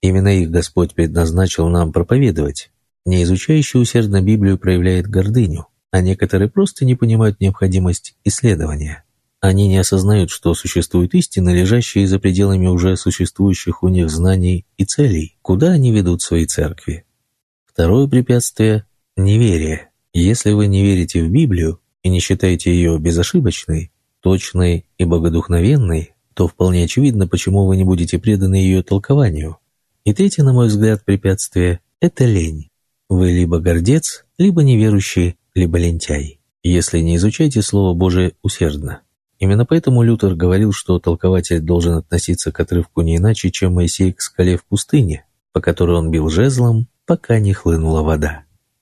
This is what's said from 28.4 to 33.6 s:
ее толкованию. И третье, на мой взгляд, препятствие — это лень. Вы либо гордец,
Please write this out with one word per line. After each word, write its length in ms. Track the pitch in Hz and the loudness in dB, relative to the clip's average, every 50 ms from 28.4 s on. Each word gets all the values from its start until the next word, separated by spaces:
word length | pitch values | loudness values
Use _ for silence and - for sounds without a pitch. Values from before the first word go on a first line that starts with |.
| 98 95 95 | 0 0 2
ее 280 | 95 95 95 95 92 90 | 2 2 2 0 0 0
толкованию. 720 | - 101 101 98 - 135 143 139 107 82 76 76 78 80 _ _ _ _ _ _ _ _ _ - | -2 -2 -4 0 0 0 2 2 0 -2 -4 -8 -10 -10 _ _ _ _ _ _ _ _ _ -4
И 100 | 104 104 | -2 0
третье, 300 | - 190 202 - - 147 | 2 0 0 2 2 2
на 100 | 135 127 | 2 4
мой 140 | 123 120 113 | 2 2 2
взгляд, 380 | 104 104 107 110 110 104 - | 2 2 2 0 0 0 -2
препятствие — 760 | - 98 98 - 95 95 95 - - - 92 90 90 87 87 _ _ _ - | -2 -2 0 0 -2 -2 -2 -4 -6 -2 -2 0 -2 -2 -4 _ _ _ -2
это 240 | - 175 - - 131 | -2 -2 0 2 0
лень. 440 | 120 107 92 80 78 80 78 80 _ _ _ _ _ _ _ _ - | 2 2 0 -2 -4 -6 -10 -14 _ _ _ _ _ _ _ _ -2
Вы 240 | 95 90 92 90 | 0 0 2 2
либо 280 | 87 87 87 82 87 | 2 2 0 0 0
гордец, 640 | 85 | 0